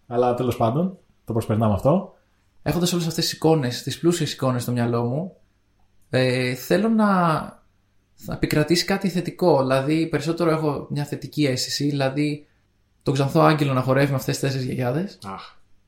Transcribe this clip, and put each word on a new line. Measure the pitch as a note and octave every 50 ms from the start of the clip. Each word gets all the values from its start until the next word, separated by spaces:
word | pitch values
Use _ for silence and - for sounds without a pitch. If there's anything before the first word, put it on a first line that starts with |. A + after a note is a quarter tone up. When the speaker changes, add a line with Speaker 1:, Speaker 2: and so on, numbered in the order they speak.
| _ -
Speaker 1:
αλλά | A#2+ B2 B2 B2 A#2+
τέλος | - C3 B2 A#2 -
πάντων, | A#2 A2+ B2 D#3 F3+ F#3+ - - _ _ _ _ _
το | - A2+
προσπερνάμε | A#2 A2 - A2 G#2+ A#2 G#2+ G2+
αυτό. | F#2+ - C3 E3 G3 - - - _ _ _ _ _ _ _ _ - -
Speaker 2:
Έχοντας | D#3 D3 E3+ E3 F3 F3+
όλες | F3 E3 E3
αυτές | - - D#3+
τις | - -
εικόνες, | - - D#3 D#3+ D#3 C#3+ B2+ A#2+ - -
τις | C3+ - -
πλούσιες | - E3+ F3 E3+ D3+ C3+ -
εικόνες | - C3+ C3 B2 B2
στο | A#2 -
μυαλό | B2 A#2+ A#2+ A#2+ A#2+ A#2 A#2+
μου, | A#2 B2 D3+ F#3 F#3 - _ _ _ _ _ _ _ _ _ _ _ _ _ _ _
ε, | - C3 B2+ B2+ B2 B2+ B2+ B2+ B2+
θέλω | B2+ - - F3 F#3 G#3 A3+
να, | A3+ A3 G#3+ G3+ G3 F#3 F3 E3 D#3 - - - - - _ _ _ _ _ _ _ _ _ _ _ _ -
να | F3 -
επικρατήσει | - - C#3 - D3+ D3+ - E3+ F3 -
κάτι | - G3 G3 - F#3
θετικό. | D#3+ F3+ E3 - - - F3+ F3+ D3 C3+
Δηλαδή, | C3 C3 C3 C3+ C3+ D3 D#3 D#3+ D#3+ E3
περισσότερο | D3+ C#3+ C3+ D#3+ E3 E3 F3 E3
έχω | D#3 D#3 D#3 D3 C#3 - - -
μια | C#3 C#3+ C#3+
θετική | - C#3+ C3+ - B2 - D3+ D3
αίσθηση, | C3+ A#2+ B2 - - - - C#3 D3
δηλαδή | D3 C#3 C3+ C3+ C3+ D3 D3 D3+ D3 D3 - _ _ _ _ _ _ _ _ _ _ _ -
τον | - C3+
Ξανθό | C3+ C#3 C3 - E3
Άγγελο | D#3 D#3 D#3 D3 D3+ C#3 C3
να | B2+
χορεύει | B2 B2+ C3 C3+ C#3 C3+
με | C#3
αυτές | B2+ - - C3+
τις | - -
τέσσερις | C3+ B2+ C3+ B2+
γιαγιάδες. | B2+ C3 B2+ B2+ B2 C3 D#3 F#3+ G#3 - - -
Speaker 1:
Αχ, | G2 F#2+ F2+ - - - - - _ - - _